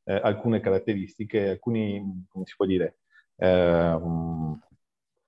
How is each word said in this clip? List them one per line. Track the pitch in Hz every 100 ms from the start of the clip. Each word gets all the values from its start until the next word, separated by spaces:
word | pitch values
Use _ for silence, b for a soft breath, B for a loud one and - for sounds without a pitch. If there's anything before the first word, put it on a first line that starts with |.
eh, | -
alcune | 98 113 101 120 110
caratteristiche, | 98 95 - 101 90 - 104 110 98
alcuni, | 92 - 113 107 101 98 92 92
come | 92 92
si | -
può | 95
dire, | 92 85 - b b b -
ehm, | 92 90 87 85 85 80 85 82 82 82 80 76 - _ _ _ _ _